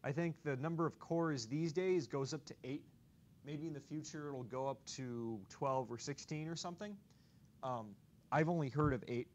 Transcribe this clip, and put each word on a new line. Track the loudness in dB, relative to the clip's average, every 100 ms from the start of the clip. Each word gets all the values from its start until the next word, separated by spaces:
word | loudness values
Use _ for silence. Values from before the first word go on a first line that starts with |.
I | 0
think | 2 0 0
the | 0 0
number | 0 2 2
of | 0
cores | 0 2 4 2 0
these | 0 2
days | 2 4 4 2
goes | -2 0
up | -4 -8
to | -10
eight. | -6 -6 -8 -20 -20 -20 -20 -16 -8
Maybe | -6 -4
in |
the | -6
future | -6 -6 -6 -6 -4
it'll | -4
go | -4 -2 0
up | -2 -8 -6
to | -4 -2 -2 -4 -8
twelve | -2 2 2 0
or | -4
sixteen | -4 -6 -6 -4 -4
or | -4
something. | -6 -6 -8 -10 -16 -20 -20 -20 -20 -6
Um, | -2 -2 -4 -12 -20 -20 2
I've | 4 4
only | 2 2
heard | 4 4
of | 4 0
eight | -2 -4